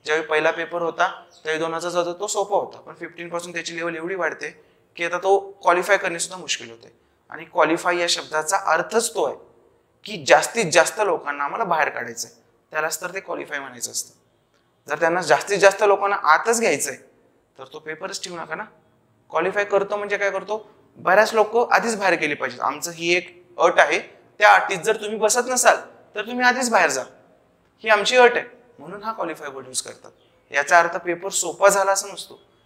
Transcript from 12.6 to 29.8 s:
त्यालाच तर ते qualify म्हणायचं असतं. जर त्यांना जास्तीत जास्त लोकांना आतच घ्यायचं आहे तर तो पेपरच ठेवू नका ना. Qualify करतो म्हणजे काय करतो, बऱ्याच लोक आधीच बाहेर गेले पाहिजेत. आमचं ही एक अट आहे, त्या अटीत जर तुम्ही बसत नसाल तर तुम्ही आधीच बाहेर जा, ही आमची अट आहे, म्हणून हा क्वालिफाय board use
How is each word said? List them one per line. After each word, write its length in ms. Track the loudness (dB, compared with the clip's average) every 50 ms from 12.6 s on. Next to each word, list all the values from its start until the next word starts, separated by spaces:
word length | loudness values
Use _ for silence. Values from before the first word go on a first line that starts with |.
| _ -10
त्यालाच 300 | -6 -6 -4 -4 -6 -8
तर 120 | -10 -10 -10
ते 60 | -10
qualify 400 | -10 -10 -10 -10 -10 -10 -10 -10
म्हणायचं 320 | -10 -12 -14 -12 -12 -10
असतं. 220 | -8 -10 -10 -12 _ _ _ _ _ _ _ _ _ _ _ _ _ _ _ -8
जर 100 | -4 0
त्यांना 220 | 0 0 0 0
जास्तीत 360 | 2 2 2 2 2 0 2
जास्त 260 | 6 6 6 6 6 4
लोकांना 320 | 4 4 4 2 0 0 2 4
आतच 360 | 4 4 4 4 0 0 2
घ्यायचं 320 | 2 2 0 0 -2 -8
आहे 80 | -10 -12 -16 _ _ _ _ _ _ _ _ _ _
तर 60 | -20 -20 -18 -18
तो 60 | -16
पेपरच 440 | -12 -12 -12 -10 -10 -10 -10 -10 -12
ठेवू 140 | -12 -12
नका 180 | -12 -10 -10 -10
ना. 80 | -12 -12 -14 _ _ _ _ _ _ _ _ _ _ _ -6
Qualify 340 | -2 -2 -2 0 -2 -2 -2
करतो 340 | 2 2 0 2 0 -4
म्हणजे 200 | -6 -4 -4 -4
काय 140 | -2 -2 -2
करतो, 380 | -2 -4 -6 -6 -8 -8 -8 -14 _ _ _ _ _
बऱ्याच 360 | -2 2 4 6 6 6 4 4
लोक 220 | 2 2 2 2 0 2 4
आधीच 240 | 2 2 2 0 -2
बाहेर 240 | 0 0 0 0 0
गेले 140 | 0 -4 -4
पाहिजेत. 280 | -4 -6 -8 -6 -4
आमचं 300 | -4 -4 -4 -6 -10 -12
ही 240 | -10 -4 0 0 0
एक 260 | 0 0 -6 -18 -20 _ _ -2
अट 220 | 2 2 4 6 6
आहे, 200 | 4 4 4 -2 -4 -8 -18 -20 _ _ _ 6
त्या 120 | 8 8
अटीत 260 | 8 8 6 2 -4
जर 180 | -2 0 0 -2
तुम्ही 220 | -2 -2 -6 -4
बसत 300 | 0 0 2 2 2 0
नसाल 300 | 0 0 4 6 6 4 4 0 -12 -20 -20 _ _ -10
तर 100 | -10 -8
तुम्ही 200 | -6 -2 0 2
आधीच 240 | 2 2 2 0 2
बाहेर 200 | 2 2 2 2
जा, 120 | 0 -2 -8 -10 -16 _ _ _ _ _ _ _ _ _ _ _ _ _ 0
ही 60 | 2
आमची 280 | 2 2 2 2 4
अट 200 | 6 6 6 4
आहे, 80 | 2 -6 -8 -16 _ _ _ _ -20
म्हणून 240 | -18 -16 -14 -12 -10
हा 80 | -10
क्वालिफाय 380 | -8 -8 -8 -8 -8 -10 -12 -14
board 180 | -14 -14 -14
use 140 | -10 -10 -10